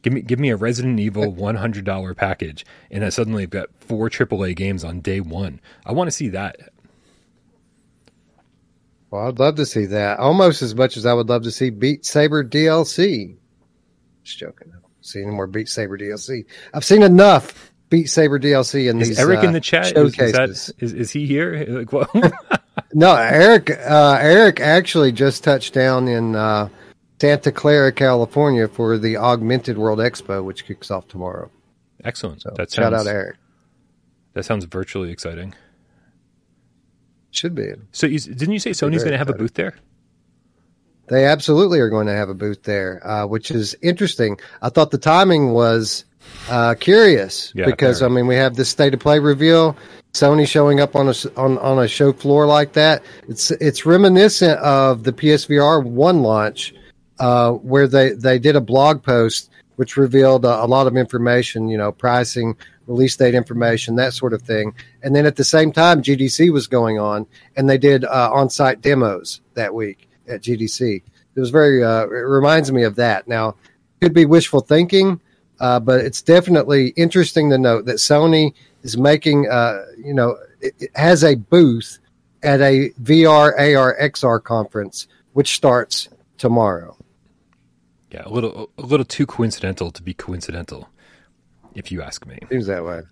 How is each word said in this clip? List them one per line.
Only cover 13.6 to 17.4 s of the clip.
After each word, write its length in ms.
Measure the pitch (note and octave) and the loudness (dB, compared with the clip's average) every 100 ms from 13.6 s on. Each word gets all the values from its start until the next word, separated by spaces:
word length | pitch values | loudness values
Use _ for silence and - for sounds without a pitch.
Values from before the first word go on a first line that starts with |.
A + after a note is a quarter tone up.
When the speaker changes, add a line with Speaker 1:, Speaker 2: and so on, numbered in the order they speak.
| _ _ _ _ _ _ | _ _ _ _ _ _
Speaker 2:
Just 140 | - - | -20 -18
joking. 300 | D#2+ - E2 | -18 -18 -20
I 100 | F2 | -20
don't 40 | _ _ | _ _
see 180 | - G2+ | -18 -14
any 80 | G2+ | -10
more 160 | G#2 F#2+ | -8 -8
Beat 220 | G2+ A2 | -8 -8
Saber 300 | - G#2 G2 | -8 -8 -10
D 120 | G2+ | -12
L 80 | G#2 | -12
C. 280 | - C3 G#2 - - | -12 -14 -14 -20 -14
I've 120 | D3+ | -10
seen 180 | - G#3 | 2 6
enough 680 | G3+ F3+ G3+ D#3+ | 8 8 8 6